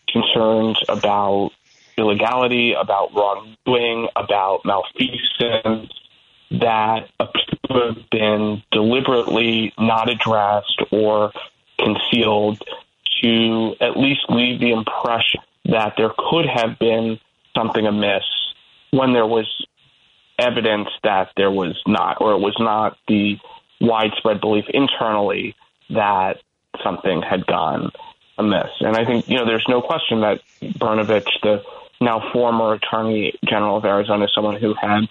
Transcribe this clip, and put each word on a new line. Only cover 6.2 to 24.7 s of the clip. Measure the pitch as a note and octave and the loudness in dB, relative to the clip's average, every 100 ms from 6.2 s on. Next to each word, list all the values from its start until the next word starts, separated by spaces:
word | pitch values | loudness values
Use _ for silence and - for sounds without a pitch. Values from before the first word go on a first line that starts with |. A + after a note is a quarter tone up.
| _ _ - | _ _ -8
that | - A#2+ A2 A2 A2+ - - | 0 2 2 2 0 -4 -6
appear | A2 - - - - | -4 -4 -4 -6 -2
to | |
have | B2+ A#2 A2+ - | 0 0 -2 -4
been | A2+ G#2+ G#2+ G#2+ G#2+ - | 0 2 2 0 -4 -2
deliberately | G#2+ A2 B2+ C3+ B2 - A2 A#2 A2+ G#2+ - | 0 2 2 2 0 2 0 0 0 -2 0
not | A2+ A2+ A#2 | 0 2 0
addressed | A2+ A2+ A2 G2+ G#2 - - - | 0 0 2 2 2 0 -2 0
or | G#2+ G#2+ G#2+ G#2 - - _ _ - | 2 4 2 0 -4 -18 _ _ -2
concealed | A#2 G2+ - A#2+ A2 G#2+ G#2 G#2+ - - - _ - - | -2 0 0 0 2 2 0 -2 -10 -16 -16 _ -4 0
to | A#2+ A2+ A2+ A2+ A2 - | 2 2 2 2 -2 0
at | A#2+ - | -2 2
least | C#3 C#3 - | 0 0 0
leave | A#2+ B2 B2 | 0 0 0
the | A#2+ | 0
impression | A2+ G#2+ - A#2+ A#2 - - - _ - | 0 -2 -4 -2 0 0 -2 -6 _ -2
that | A2+ G#2+ - | 0 0 0
there | A2 - | 0 0
could | - D#3+ D#3 | 0 0 0
have | A#2+ A2+ A2+ | 0 -2 0
been | A2+ A2+ A2+ A2 _ _ _ C3 | 0 2 0 -6 _ _ _ -4
something | A2+ A2+ G#2+ | -2 0 0
amiss | G#2 G#2 G2 - - - - - _ - | 2 0 0 -2 -4 -6 -10 -20 _ -2
when | C3 C3 | 0 2
there | B2 A2 | 4 4
was | A#2 G#2 - - _ _ _ _ _ _ - | 2 -2 -8 -14 _ _ _ _ _ _ -2
evidence | B2 A#2 A2+ G#2 G2+ - | 0 0 0 0 -2 -4
that | A2 F#2+ F#2 - | 0 0 0 0
there | G2 | 0
was | G2 F2 - - | 2 -2 -4 0
not, | G#2 F2 - | 0 0 0
or | G#2+ | 2
it | G2+ | 2
was | G2+ G#2+ | 0 0
not | A2+ G#2+ G#2+ - - | 0 0 -2 -4 -2
the | G#2 G2+ G2+ - - _ - | 0 0 -2 -10 -20 _ -2
widespread | A#2 A2+ G#2+ - A2+ G2+ | 2 2 0 0 0 0
belief | G#2+ G#2 | 2 0
internally | G#2 | 0